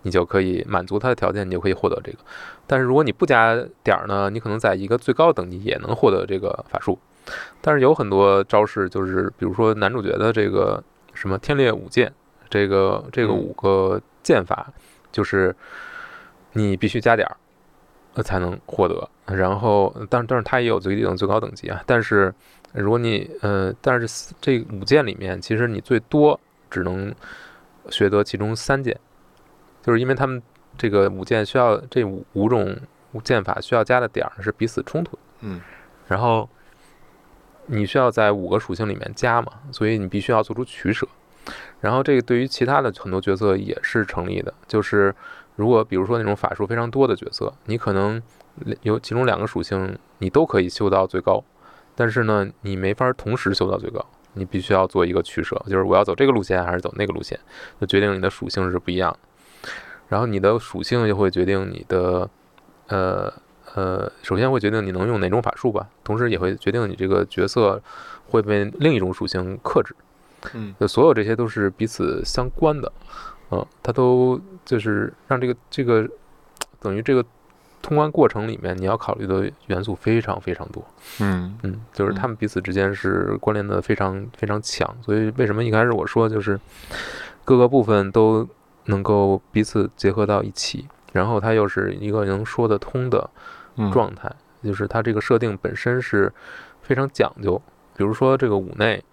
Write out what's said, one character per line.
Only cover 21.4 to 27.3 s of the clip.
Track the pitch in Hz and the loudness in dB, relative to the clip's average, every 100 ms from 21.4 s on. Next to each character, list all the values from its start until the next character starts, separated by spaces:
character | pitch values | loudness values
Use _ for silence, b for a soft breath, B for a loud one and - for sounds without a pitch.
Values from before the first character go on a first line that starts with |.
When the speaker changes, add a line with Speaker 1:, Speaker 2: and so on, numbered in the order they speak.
| 98 95 | -2 -10
Speaker 1:
级 | - | -10
啊。 | 98 - | -8 0
但 | 120 | 2
是 | 110 104 95 - b b - | 4 4 2 0 b b -12
如 | - 101 | -4 0
果 | 117 | 2
你， | 117 101 - - | 2 -2 -4 -4
呃， | 104 98 95 - | -2 0 -2 -2
但 | 139 123 | 0 2
是 | 117 - - - | 0 -8 -16 -6
这 | - 123 110 | 0 0 -2
五 | 101 | -8
剑 | 98 147 | 4 4
里 | 123 90 | 4 -4
面， | 95 92 | -6 -8
其 | - 110 | -4 -2
实 | 120 | 0
你 | 101 | -4
最 | - 117 | 0 0
多 | - 151 147 147 _ _ _ | 2 4 4 4 _ _ _
只 | 92 | -6
能 | 90 92 101 - B | -4 -4 -6 -10 B